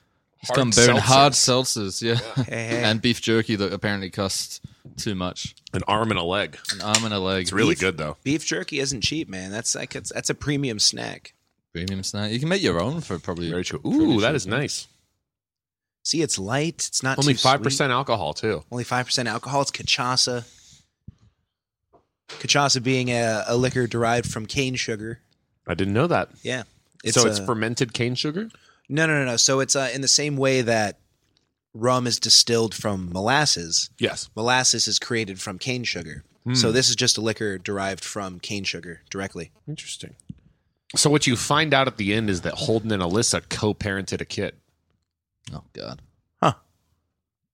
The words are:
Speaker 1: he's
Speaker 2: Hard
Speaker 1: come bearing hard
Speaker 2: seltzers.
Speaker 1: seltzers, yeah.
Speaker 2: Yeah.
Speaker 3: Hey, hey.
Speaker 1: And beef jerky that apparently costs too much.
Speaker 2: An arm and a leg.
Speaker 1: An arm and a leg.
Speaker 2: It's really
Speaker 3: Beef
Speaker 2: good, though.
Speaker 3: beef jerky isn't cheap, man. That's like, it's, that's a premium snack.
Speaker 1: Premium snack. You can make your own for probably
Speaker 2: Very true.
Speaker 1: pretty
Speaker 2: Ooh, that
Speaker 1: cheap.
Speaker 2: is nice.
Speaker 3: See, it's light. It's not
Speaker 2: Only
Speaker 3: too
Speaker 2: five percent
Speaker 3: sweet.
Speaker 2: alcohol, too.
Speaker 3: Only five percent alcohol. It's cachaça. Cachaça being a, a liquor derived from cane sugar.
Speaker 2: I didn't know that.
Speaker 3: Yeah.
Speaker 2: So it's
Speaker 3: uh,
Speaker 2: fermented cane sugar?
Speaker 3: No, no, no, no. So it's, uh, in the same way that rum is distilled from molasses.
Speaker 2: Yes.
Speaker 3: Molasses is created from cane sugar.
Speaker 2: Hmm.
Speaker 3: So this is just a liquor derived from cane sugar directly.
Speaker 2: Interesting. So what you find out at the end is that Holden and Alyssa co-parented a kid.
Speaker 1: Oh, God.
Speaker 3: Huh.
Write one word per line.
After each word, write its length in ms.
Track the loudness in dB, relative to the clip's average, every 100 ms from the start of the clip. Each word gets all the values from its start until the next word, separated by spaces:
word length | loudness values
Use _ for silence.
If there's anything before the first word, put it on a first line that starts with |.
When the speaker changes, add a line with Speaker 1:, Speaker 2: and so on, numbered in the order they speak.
| _ _ _ _
Speaker 1:
he's 100 | -2
Speaker 2:
Hard 80 | 0
Speaker 1:
come 120 | 4
bearing 260 | 6 8 6
hard 360 | 6 8 8
Speaker 2:
seltzers. 680 | 6 4 2 2 -2 -4 -2
Speaker 1:
seltzers, 20 |
yeah. 180 | 0 0 -2 -4
Speaker 2:
Yeah. 60 | -4
Speaker 3:
Hey, 220 | -4 -4 0
hey. 60 |
Speaker 1:
And 180 | 2 2
beef 200 | 2 0
jerky 340 | 2 2 2 0
that 160 | -2
apparently 360 | -2 -2 -4 -6
costs 520 | -4 -2 -2 -6 -10 -16 -20 -18 -8
too 180 | -6
much. 400 | -4 -4 -6 -12 -14 -10
Speaker 2:
An 80 | -6 0
arm 220 | 2 2
and 100 | 0
a 40 |
leg. 340 | 0 -2 -2 -6 -8
Speaker 1:
An 80 | -6
arm 220 | 0 0
and 100 | 0
a 60 | -2
leg. 240 | -2 -2
Speaker 2:
It's 80 | -2
really 180 | 0 2 2
Speaker 3:
Beef 60 |
Speaker 2:
good, 160 | -2 -2
though. 200 | -6 -6
Speaker 3:
beef 200 | -4 -4 -2
jerky 340 | -6 -6 -4
isn't 220 | -4 -4
cheap, 280 | -4 -4 -6
man. 220 | -10 -8
That's 240 | -6 -6 -6
like, 200 | -8 -10
it's, 160 | -10
that's 180 | -6 -6
a 40 | -4
premium 440 | -2 -2 -2 0
snack. 560 | 0 0 -4 -8 -16 -20 _ _ _
Speaker 1:
Premium 280 | -6 -4 -4
snack. 300 | -4 -4 -4
You 80 | -2
can 100 | 0
make 140 | 0
your 180 | 2 2
own 200 | 0 -4
for 180 | -6 -8
probably 320 | -6 -6 -4
Speaker 2:
Very 120 | -4
true. 140 | -4 -6
Speaker 1:
pretty 180 | -2 2
Speaker 2:
Ooh, 240 | 4 4
that 80 | 2
Speaker 1:
cheap. 60 | 0
Speaker 2:
is 100 | 0
nice. 400 | -2 -2 -6 -10 _ _ _ _ _ _ _ _ _ _ _
Speaker 3:
See, 180 | -4 -2
it's 180 | 0 -2
light. 480 | -2 -2 -2 -4 -6
It's 160 | -4
not 160 | -2 2
Speaker 2:
Only 140 | 2
Speaker 3:
too 60 | 4
Speaker 2:
five 220 | 4 4
percent 280 | 2 0 2
Speaker 3:
sweet. 60 | 0
Speaker 2:
alcohol, 380 | 0 0 0
too. 300 | -2 -2 -2 -4
Speaker 3:
Only 140 | -8 -2
five 200 | -2 0
percent 200 | -2 -2
alcohol. 340 | -4 -2 -2
It's 100 | -2
cachaça. 720 | -4 -2 0 0 0 0 -2 -8 -16 -20 -20 _ _ -20 -20 _ _ _ _ _ _ _ _ _ _ -20
Cachaça 520 | -10 0 2 4 2
being 280 | 2 2 2
a, 340 | 0 0 0 0
a 100 | 2
liquor 300 | 2 2 0
derived 440 | 0 2 2 0
from 140 | -6 -4
cane 300 | -2 -2 -2
sugar. 440 | -4 -6 -8 -12 _ _ _ _ -6
Speaker 2:
I 60 |
didn't 200 | -2 2
know 140 | 2 4
that. 220 | 2 0 -6
Speaker 3:
Yeah. 200 | -6 -6 -8 _ _ _ 0
Speaker 2:
So 200 | 4 4
it's 120 | 2
Speaker 3:
uh, 60 | -2
Speaker 2:
fermented 480 | -2 -2 0 -2
cane 220 | 0 -2 -2
sugar? 340 | -4 -4 -8 -14 _ _ -6
Speaker 3:
No, 160 | 0 2
no, 140 | 2
no, 60 | 0
no. 60 | 2
So 220 | 2 2
it's, 160 | 2 0
uh, 140 | 0
in 80 | -2
the 60 | 2
same 300 | 2 2 0
way 240 | 2 4
that 360 | 4 2 2 -4 _ _ _ _ _ _ _
rum 340 | -2 2 2 2
is 120 | 0
distilled 540 | 6 6 6 2 0
from 380 | -2 -4 -4 -4
molasses. 760 | -2 2 2 2 0 -2 -2 -2 -2
Speaker 2:
Yes. 320 | -2 -2 -10 -4
Speaker 3:
Molasses 520 | 2 2 2 2 0
is 120 | -2
created 400 | -2 -2 -2 -6
from 200 | -10 -8
cane 240 | -6 -4
sugar. 400 | -4 -6 -8 -12 -16 _ -2
Speaker 2:
Hmm. 80 |
Speaker 3:
So 180 | 2 4
this 180 | 4 2
is 60 | 2
just 220 | 2 2
a 40 |
liquor 360 | -2 -2 -4 -4
derived 460 | -6 -4 -4 -4
from 360 | -8 -8 -8 -10
cane 240 | -8 -6
sugar 380 | -6 -8 -12 -16 _
directly. 420 | -8 -8 -8 -14 _ -14
Speaker 2:
Interesting. 480 | -14 -12 -14 -16 -18 -20 -20 _ _ _ _ -6 2
So 140 | 4
what 180 | 4 4
you 80 | 2
find 380 | 2 2 4
out 140 | 4 4
at 100 | 0
the 160 | 0
end 160 | 0 0
is 120 | -2
that 120 | -2
Holden 380 | -4 0 0 0
and 100 | 0
Alyssa 440 | 0 2 2 0 -2
co-parented 720 | -2 0 0 -2 -4 -4 -6
a 40 | -6
kid. 300 | -6 -6 -8 _ _ _ _ _ _ _ _ -16
Speaker 1:
Oh, 100 | -16 -14
God. 280 | -14 -14 -14 -20 _ _ _
Speaker 3:
Huh. 120 | 0 0 _ _ _ _ _ _ _ _ _